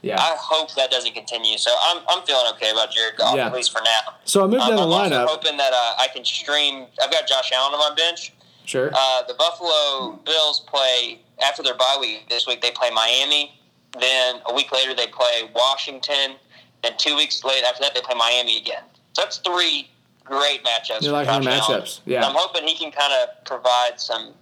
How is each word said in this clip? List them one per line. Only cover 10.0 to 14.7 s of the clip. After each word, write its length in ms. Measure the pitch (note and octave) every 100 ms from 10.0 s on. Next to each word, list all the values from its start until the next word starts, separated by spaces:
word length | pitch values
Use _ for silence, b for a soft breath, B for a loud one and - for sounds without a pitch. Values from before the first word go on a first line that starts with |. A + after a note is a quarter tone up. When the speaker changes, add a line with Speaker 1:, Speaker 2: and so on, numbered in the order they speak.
| B2 - D3
Speaker 2:
Bills 360 | D#3+ D3+ C#3+
play, 580 | - C#3+ C3 B2 A#2+ A2+ _ - C3+
after 160 | C#3
their 140 | C3+ B2
bye 220 | B2+ C#3
week 260 | B2 G#2+ -
this 180 | A#2+ B2+
week, 140 | A#2+
they 100 | A#2+
play 180 | - B2
Miami, 680 | A2+ A2+ B2+ C#3 D3 C#3+ _ _ _ _ C3
then 420 | B2+ C3 B2+ B2 -
a 60 | B2+
week 160 | C#3+